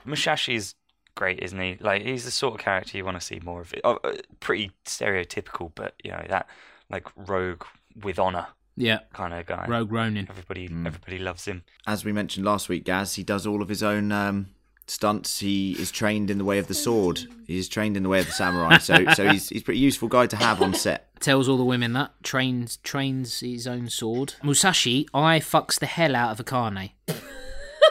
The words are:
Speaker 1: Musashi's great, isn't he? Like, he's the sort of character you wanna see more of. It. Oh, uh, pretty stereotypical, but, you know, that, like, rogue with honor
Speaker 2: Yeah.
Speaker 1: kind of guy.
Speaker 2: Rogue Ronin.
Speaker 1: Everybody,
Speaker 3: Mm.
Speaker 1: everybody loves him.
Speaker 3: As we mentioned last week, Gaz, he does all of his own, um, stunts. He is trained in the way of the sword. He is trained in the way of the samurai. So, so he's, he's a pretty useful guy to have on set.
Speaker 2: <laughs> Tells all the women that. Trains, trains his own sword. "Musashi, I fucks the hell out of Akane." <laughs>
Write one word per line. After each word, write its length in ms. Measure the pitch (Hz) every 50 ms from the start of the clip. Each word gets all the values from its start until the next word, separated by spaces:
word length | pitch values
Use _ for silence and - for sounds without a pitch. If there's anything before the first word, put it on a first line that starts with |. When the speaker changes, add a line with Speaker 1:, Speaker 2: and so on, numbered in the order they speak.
| -
Speaker 1:
Musashi's 680 | - 147 147 - 165 156 147 - - 123 113 101 98 - _ _ _ _ _ _ _ -
great, 240 | - 98 92 90 -
isn't 200 | - 92 98 95
he? 180 | 92 92 90 87
Like, 240 | - 107 98 101 104
he's 220 | 123 131 127 117
the 60 | 123
sort 220 | 120 - - 135 110
of 60 | 107
character 360 | - - 98 92 92 - - 98
you 80 | 92
wanna 140 | 92 92 90
see 180 | - - - 92 87
more 180 | 87 87 87
of. 120 | 87 85 -
It. 80 | - -
Oh, 120 | - 120 - -
uh, 140 | - - - - _ - -
pretty 320 | - - - 95 107 98 - _ -
stereotypical, 840 | - - - - 107 98 92 90 - - - 98 - - - 90 82 -
but, 220 | - 101 98 - - -
you 80 | -
know, 120 | 92 87 82 85
that, 180 | 92 92 - - - - - - - - _ -
like, 160 | 98 95 90 - -
rogue 480 | - 98 95 101 95 92 92 87 85 - - - _ _ _ - 110 104
with 160 | 101 92 95
honor 280 | 98 92 90 87 82 - - _ _ _ _ -
Speaker 2:
Yeah. 220 | 127 113 110 107 - _ -
Speaker 1:
kind 200 | - 98 87 85
of 140 | 85 85 -
guy. 180 | 90 87 92 92
Speaker 2:
Rogue 240 | 120 117 113 101
Ronin. 360 | 107 113 113 113 107 104 98 92
Speaker 1:
Everybody, 380 | 95 95 92 - 95 95 90 87
Speaker 3:
Mm. 160 | 82 82 85
Speaker 1:
everybody 320 | 85 80 - - - 90 92
loves 280 | 92 90 90 87 -
him. 180 | - 98 90 - _ _ _ - -
Speaker 3:
As 180 | 107 104 -
we 60 | 107
mentioned 340 | 104 104 104 82 - 95 98
last 240 | 104 104 98 - -
week, 140 | 90 85 -
Gaz, 300 | - 92 92 98 92 -
he 80 | - 92
does 240 | - 104 101 87 107
all 160 | 104 104 104
of 60 | 90
his 120 | 104 90
own, 300 | 104 104 104 104 104 104
um, 380 | 104 104 101 101 98 98 98 95 - _ _ _ _ _ _ -
stunts. 520 | - - - 104 104 104 - - - -
He 320 | 104 98 101 98 95 95 90 -
is 100 | 87 92
trained 400 | - - 110 104 107 107 104 95
in 80 | 104 98
the 60 | 101
way 140 | 98 101 101
of 80 | 98 -
the 60 | 95
sword. 460 | - - 127 117 113 98 90 82 80 - - - - - -
He 100 | 82 92
is 100 | 92 -
trained 300 | - 110 107 107 104 98
in 60 | 95
the 60 | 92
way 100 | 95 95
of 80 | 90 80
the 40 | -
samurai. 440 | - 104 90 87 87 85 82 85 82
So, 260 | - - 92 85 92 - 165
so 140 | - 98 104
he's, 200 | 147 98 - -
he's 120 | - 107
a 40 | 104
pretty 140 | - 95 117
useful 280 | 131 139 131 - - 117
guy 180 | 123 123 123 113
to 80 | -
have 260 | 104 117 117 110 -
on 120 | - 95 92
set. 340 | - - 104 78 - - _ _
Speaker 2:
<laughs> 40 | -
Tells 280 | - 147 139 135 135 123
all 80 | 135 127
the 60 | 127
women 300 | 123 127 123 120 117 117
that. 180 | 131 143 - - _
Trains, 560 | - - - 131 131 131 127 123 120 117 - -
trains 640 | - - - 143 139 135 131 131 127 117 - -
his 260 | - 123 123 120 117
own 240 | 127 123 123 120 117
sword. 460 | - - 120 110 113 123 139 139 - - -
"Musashi, 640 | 147 143 - - 196 180 - - 127 120 131 156 -
I 280 | - 139 151 160 165 160
fucks 400 | 151 - - 160 - - - -
the 80 | - 139
hell 280 | - - 170 156 135
out 240 | 120 120 117 110 107
of 60 | 123
Akane." 460 | - 135 123 120 110 101 98 95 98 - _ _ -
<laughs> 140 | 156 - - - - - - - - - - - - - 587 622